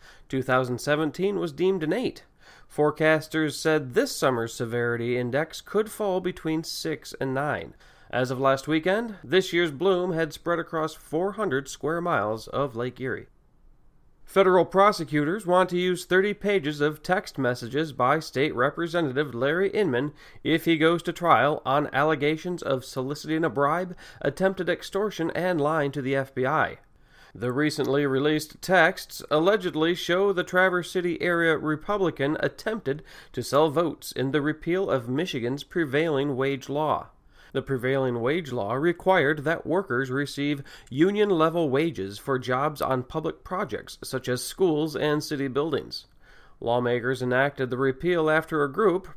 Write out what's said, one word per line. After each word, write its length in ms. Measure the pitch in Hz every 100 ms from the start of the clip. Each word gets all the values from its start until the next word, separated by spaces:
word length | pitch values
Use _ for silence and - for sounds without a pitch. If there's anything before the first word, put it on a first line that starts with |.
| - - -
Two 140 | 135
thousand 360 | - 127 127 120
seventeen 600 | - 151 156 - 190 196
was 140 | 165
deemed 300 | 139 185 190
an 100 | 156
eight. 320 | 202 240 - - _ - - -
Forecasters 840 | - 151 147 156 156 - 160 156
said 400 | 135 160 156 135
this 200 | 147 269
summer's 400 | - 143 120 117
severity 640 | - 120 120 120 117 117 123
index 420 | 123 135 160 -
could 300 | - 202 214
fall 300 | - 208 185
between 420 | 180 180 160 160
six 520 | 160 - 160 - - -
and 140 | 135
nine. 400 | 131 147 113 - - - - -
As 200 | 123 127
of 80 | 127
last 300 | 135 135 -
weekend, 480 | 160 175 202 233 202
this 280 | 120 180 185
year's 200 | 170 170
bloom 400 | 135 185 180 185
had 200 | 165 160
spread 280 | - 165 170
across 340 | 165 160 156
four 380 | - - 151 190
hundred 340 | 202 196 135 139
square 320 | - 139 170
miles 460 | 175 139 104 110 -
of 300 | 113 139 113
Lake 240 | 123 123
Erie. 260 | 127 92 - _ _ _ - - - _ - _ -
Federal 360 | 190 190 180
prosecutors 840 | 165 185 202 196 143 147 147 208 175
want 240 | 180 185
to 80 | 175
use 260 | 185 175
thirty 300 | - 180 202
pages 460 | 202 202 202 147 147
of 200 | 147 151
text 380 | - 185 - -
messages 540 | 127 123 117 139 160
by 260 | 120 123 156
State 340 | 156 127 147 117
Representative 760 | 131 - 165 170 156 127 147
Larry 380 | 117 135 165 196
Inman 420 | - 190 123 147 - - -
if 220 | 135 160
he 120 | 170 165
goes 240 | 160 170
to 80 | 175
trial 500 | 165 170 123 135 151
on 240 | - 143 147
allegations 680 | 131 151 151 143 156 175 175
of 240 | - 135
soliciting 600 | - 135 131 147 151 160
a 40 | 165
bribe, 480 | 113 143 165 185 175 - -
attempted 480 | 143 139 190 190 175
extortion, 600 | 165 - 190 214 - 165
and 300 | - 180 170
lying 320 | 143 160 143
to 100 | 143
the 140 | 131 135
F 180 | 131
B 100 | -
I. 340 | 127 151 92 - _ _ - - - -
The 160 | 120
recently 520 | 123 151 151 123 139
released 560 | 143 131 147 156 151 -
texts 600 | - 185 165 190 - - -
allegedly 640 | 151 170 214 180 151 165
show 380 | 175 - 175 202
the 100 | 180
Traverse 480 | 175 180 185 175 165
City 320 | 185 175 -
area 340 | 180 170 165 156
Republican 800 | 147 151 - 208 175 - 139 156
attempted 640 | - - - 220 - 147 - - -
to 120 | -
sell 260 | 117 135 160
votes 400 | 143 170 - -
in 220 | - 131
the 100 | 147
repeal 480 | 143 151 165 180 202
of 180 | 131 117
Michigan's 540 | 131 180 139 117 139
prevailing 720 | - 180 151 139 165 139 143
wage 340 | 127 135 139 -
law. 420 | 139 151 - - - _ - -
The 100 | 139
prevailing 580 | 131 131 127 135 131 120
wage 320 | 117 165 151
law 220 | 123 101
required 720 | 127 165 170 185 185 139 151
that 220 | 143 165 -
workers 440 | 170 196 123 131
receive 520 | 135 143 - 143 143 - - -
union-level 800 | 127 180 208 208 170 160 170 156
wages 480 | 131 165 104 98 104
for 200 | - 131
jobs 440 | 123 127 147 143
on 220 | - 127
public 400 | 127 160 160 156
projects 520 | - 185 175 104 - -
such 240 | - 131 -
as 160 | 123
schools 500 | - - 190 151 156
and 300 | 147 151 151
city 240 | 147 143 139
buildings. 560 | 127 160 127 58 - - - - - - -
Lawmakers 640 | 117 123 120 123 120 131
enacted 480 | 123 123 143 143 131
the 80 | 123
repeal 500 | 135 131 170 175 156
after 340 | 156 156 156
a 80 | 143
group, 380 | 139 220 170 -